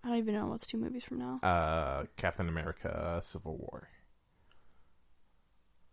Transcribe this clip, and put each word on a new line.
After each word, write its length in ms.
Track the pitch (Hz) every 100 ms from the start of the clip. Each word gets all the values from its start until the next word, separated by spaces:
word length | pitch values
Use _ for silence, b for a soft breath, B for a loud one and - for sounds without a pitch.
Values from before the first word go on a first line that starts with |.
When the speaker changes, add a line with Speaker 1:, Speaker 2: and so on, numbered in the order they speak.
Speaker 1:
I 40 | 240
don't 100 | 233
even 160 | 220
know 140 | 208 214
what's 180 | 226 -
two 120 | 226
movies 240 | 233 247
from 160 | - 247
now. 200 | 247 262 190
Speaker 2:
Uh, 580 | 87 80 80 71 69 73 -
Captain 320 | 92 - 85
America, 680 | 80 80 80 82 78 87 85
Civil 320 | - - 78 80
War. 320 | - - - - - - _ _ - - - - - - - - - _ _ _ _ - -